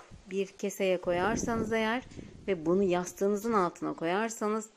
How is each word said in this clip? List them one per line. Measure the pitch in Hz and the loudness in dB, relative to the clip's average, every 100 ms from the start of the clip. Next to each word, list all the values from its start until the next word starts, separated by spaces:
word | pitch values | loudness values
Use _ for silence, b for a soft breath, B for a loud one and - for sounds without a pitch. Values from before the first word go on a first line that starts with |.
| - - - | -12 -20 -8
bir | 190 190 | -4 -4
keseye | - 196 - 190 180 | -4 -6 0 2 2
koyarsanız | 180 175 190 226 - 226 220 | 2 2 2 0 0 -2 0
eğer | 226 220 240 - B B B - | 0 0 -2 -6 B B B -4
ve | 180 156 | -2 2
bunu | 185 | 4
yastığınızın | 196 175 175 - 196 202 226 | 4 2 0 -2 0 0 2
altına | 220 175 - 151 | 2 2 0 -6
koyarsanız | 151 165 190 226 220 214 220 214 | -2 -2 0 -2 -2 -2 -2 -6